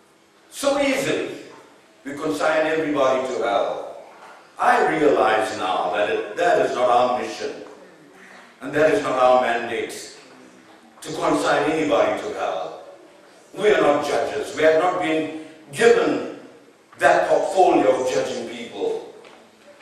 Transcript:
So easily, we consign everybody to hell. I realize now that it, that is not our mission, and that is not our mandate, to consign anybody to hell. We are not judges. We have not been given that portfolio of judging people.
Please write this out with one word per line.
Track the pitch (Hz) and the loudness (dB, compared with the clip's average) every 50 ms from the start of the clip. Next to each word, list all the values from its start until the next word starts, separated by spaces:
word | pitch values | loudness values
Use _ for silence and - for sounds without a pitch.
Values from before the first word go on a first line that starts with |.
| _ _ _ _ _ _ _ _ _ _ | _ _ _ _ _ _ _ _ _ _
So | - - 277 285 285 294 | -12 -4 -2 0 0 0
easily, | 277 269 254 - - - - - - - - - - - - - - - - _ _ _ _ _ - | 0 0 0 -2 -2 -2 -2 -4 -4 -6 -10 -12 -16 -18 -20 -20 -20 -20 -20 _ _ _ _ _ -14
we | 135 143 | -14 -10
consign | 147 160 151 - - 170 156 160 156 151 | -6 -6 -4 -2 0 0 0 2 2 0
everybody | 156 160 156 147 147 143 135 131 131 127 123 - | 0 0 0 0 0 0 2 2 2 2 0 -2
to | - - - | -4 -4 -4
hell. | - 101 - - - - - - - - - - - - - - - - - - - - _ - | -2 0 0 0 0 -2 -4 -8 -10 -12 -14 -16 -20 -20 -20 -20 -20 -20 -20 -20 -20 -20 _ 0
I | - 147 151 151 - 160 156 | 2 2 4 4 2 0 2
realize | 151 147 135 123 - - 127 131 123 - - - | 2 4 4 4 4 4 2 2 2 0 -2 -4
now | 104 - - - - - - - | -4 -4 -4 -2 -2 -2 -2 -2
that | - - - | -2 0 0
it, | - - - - - | -2 -4 -4 -6 -4
that | 165 175 - - 135 127 | 0 2 2 4 2 2
is | - 123 | 0 0
not | 127 123 123 | 0 2 2
our | 120 123 123 123 123 120 | 4 4 4 2 0 -2
mission, | 113 113 - - 107 - - - - - - - - - - - - - - - - - - - - - - - | -4 -6 -8 -8 -8 -10 -10 -12 -16 -18 -20 -20 -20 -20 -20 -20 -20 -20 -20 -20 -20 -20 -20 -20 -20 -20 -20 -14
and | 131 143 | -12 -4
that | 147 147 156 147 147 | 0 2 2 4 2
is | 139 139 | 0 0
not | 135 127 127 | -2 0 4
our | 127 127 127 127 | 4 6 6 4
mandate, | 123 117 120 117 117 117 117 107 107 - - - - - - - - - - - - - - - - - - - - - _ - | 4 2 0 -2 -4 -4 -6 -6 -6 -8 -10 -12 -16 -18 -20 -20 -20 -20 -20 -20 -20 -20 -20 -20 -20 -20 -20 -20 -20 -20 _ -16
to | - 156 | -14 -10
consign | 156 165 170 156 151 147 - 151 143 143 143 151 | -6 -4 0 0 0 0 2 0 0 2 0 0
anybody | 160 160 151 143 143 131 - - - - | 0 0 2 2 2 2 2 2 0 -4
to | - - - | -6 -8 -6
hell. | - - - - 98 - - - - - - - - - - - - - - - - - - - | -6 -4 -4 -4 -6 -6 -8 -12 -14 -18 -20 -20 -20 -20 -20 -20 -20 -20 -20 -20 -20 -20 -16 -6
We | 170 208 208 | 0 2 2
are | - 160 | 4 4
not | 160 147 143 - - | 4 2 2 2 0
judges. | - - 147 143 - - 143 - - - | -2 -2 -2 -2 -2 -4 -6 -8 -6 -2
We | 151 156 | 2 4
have | 160 160 160 | 4 4 4
not | 180 180 180 180 | 2 0 0 -2
been | 175 160 160 160 156 - - - - - - - - 151 147 | -2 -2 -2 -2 -2 -4 -8 -12 -14 -18 -20 -20 -20 -12 -2
given | - 233 233 233 - - 294 - - - - - - - - - - - - _ _ _ _ - - | 4 4 6 6 4 2 0 -2 -4 -6 -8 -12 -16 -18 -20 -20 -20 -20 -20 _ _ _ _ -2 2
that | 143 - - - - | 4 4 4 4 2
portfolio | - - - - - - 190 180 175 156 - 131 131 - - | 2 0 0 0 2 2 4 4 4 4 4 4 2 2 2
of | - - - | -2 -2 -2
judging | - - - 120 117 117 | -2 -2 -4 -6 -8 -8
people. | - - 120 117 - - - - - - - - - - - - - - - - - _ _ _ - - - | -10 -12 -12 -14 -14 -10 -6 -6 -6 -6 -6 -10 -14 -18 -20 -20 -20 -20 -20 -20 -20 _ _ _ -20 -20 -16